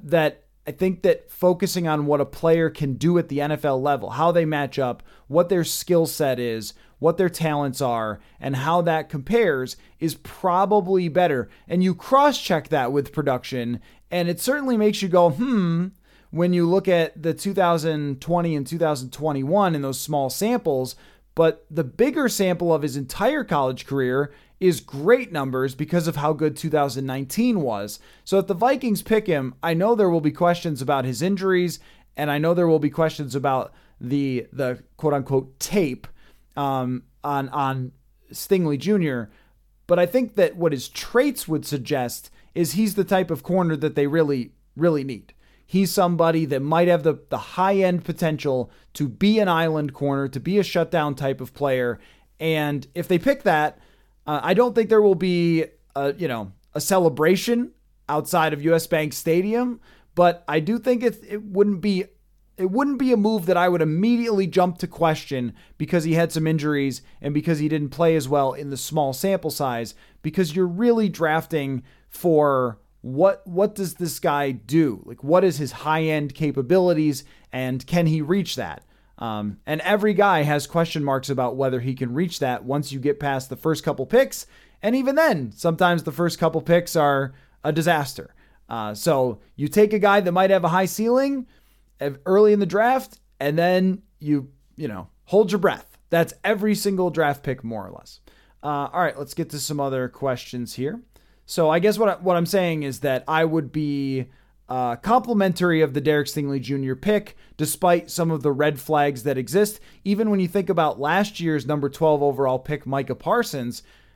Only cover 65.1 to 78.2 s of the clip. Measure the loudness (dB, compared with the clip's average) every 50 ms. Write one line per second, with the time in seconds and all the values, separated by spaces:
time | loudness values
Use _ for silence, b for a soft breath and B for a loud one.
65.1 | 0 0 -4 -6 -6 -4 -4 -6 b b b b b -8 -4 0 0 0 2 2
66.1 | 2 2 0 0 0 -2 0 0 0 0 0 0 0 0 0 -2 -4 -6 b b
67.1 | b b -6 -4 -4 -2 0 0 0 0 0 0 0 -2 -2 -4 -2 2 2 4
68.1 | 4 2 2 0 0 0 2 0 -2 -6 -8 -10 -10 -10 -8 -4 -2 -2 0 -2
69.1 | -2 -2 -2 -2 -2 -2 -2 -6 -4 -4 -4 -4 -4 -4 -6 -8 b b b b
70.1 | b b -8 -4 -2 0 0 0 0 0 0 0 0 2 4 4 4 4 2 0
71.1 | 0 0 0 0 0 0 -2 -2 -4 -4 -4 -4 -6 -6 b b b b b b
72.1 | -12 -4 0 2 4 4 4 4 4 2 0 -2 -4 -8 _ _ _ _ -12 -6
73.1 | 0 2 4 4 2 0 -6 -6 -2 0 0 0 0 -4 -6 -6 -6 -6 -6 -6
74.1 | -6 -4 -2 0 0 0 0 -2 -4 -6 -6 0 2 2 4 2 0 -4 -10 -16
75.1 | -16 -10 -2 2 4 4 4 2 2 -2 -4 -8 -8 -6 -4 -2 0 0 0 0
76.1 | 0 -2 -2 -4 -6 -4 -4 -2 -2 -2 0 2 4 4 4 4 4 2 2 0
77.1 | 0 -2 b b b b b b -8 -6 -4 -4 -4 -6 -4 -2 0 2 2 2
78.1 | 2 0